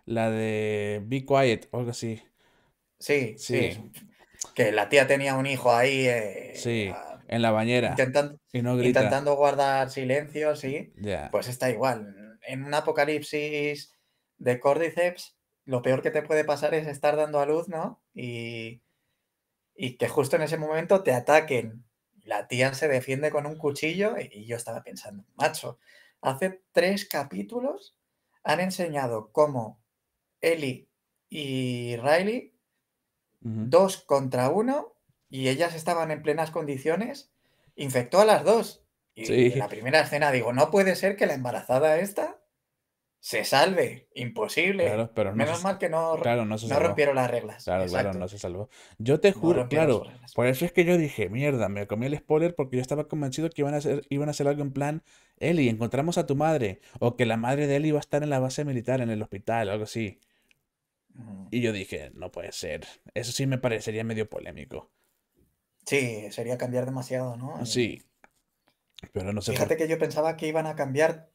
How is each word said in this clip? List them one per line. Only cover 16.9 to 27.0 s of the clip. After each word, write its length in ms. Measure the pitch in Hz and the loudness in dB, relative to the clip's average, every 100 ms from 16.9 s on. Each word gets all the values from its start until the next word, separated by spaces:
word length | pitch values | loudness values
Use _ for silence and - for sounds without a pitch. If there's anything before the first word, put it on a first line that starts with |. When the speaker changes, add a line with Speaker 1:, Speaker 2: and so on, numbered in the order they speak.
| 131 147 151 | 0 2 2
Speaker 2:
dando 240 | 151 147 | 2 0
a 60 | 143 | 2
luz, 220 | 156 170 | 0 0
¿no? 320 | 160 196 - _ | -6 -6 -8 _
Y, 680 | - 123 117 117 117 113 123 _ _ _ _ _ _ _ _ _ - | -12 -8 -6 -6 -8 -10 -12 _ _ _ _ _ _ _ _ _ -8
y 220 | 127 - | -8 -2
que 100 | 113 | -2
justo 260 | - 131 170 | 0 2 2
en 60 | |
ese 140 | 151 160 | 0 -4
momento 460 | 156 156 170 190 | -2 -4 2 2
te 100 | 190 | 4
ataquen. 720 | 127 - 156 156 127 113 113 - _ _ _ | 0 6 4 4 -2 -2 -10 -20 _ _ _
La 240 | 110 104 - | -6 -6 -4
tía 260 | 123 131 | 0 0
se 140 | 135 156 | 0 0
defiende 440 | 127 123 135 151 | 0 -2 -4 -2
con 140 | 151 151 | -2 -6
un 120 | 156 | -6
cuchillo 580 | 147 143 156 175 208 233 | -4 -4 -4 -2 -2 -2
y, 120 | - | -10
y 140 | 104 110 | -14 -10
yo 100 | 120 | -10
estaba 260 | 117 113 | -8 -12
pensando, 420 | 101 98 107 101 - - | -12 -16 -16 -18 -18 -2
Macho, 440 | 147 156 - - _ - _ _ | -2 -2 -10 -14 _ -20 _ _
hace 420 | 135 131 190 185 _ | -4 -2 -4 -6 _
tres 340 | - 175 202 | 0 2 0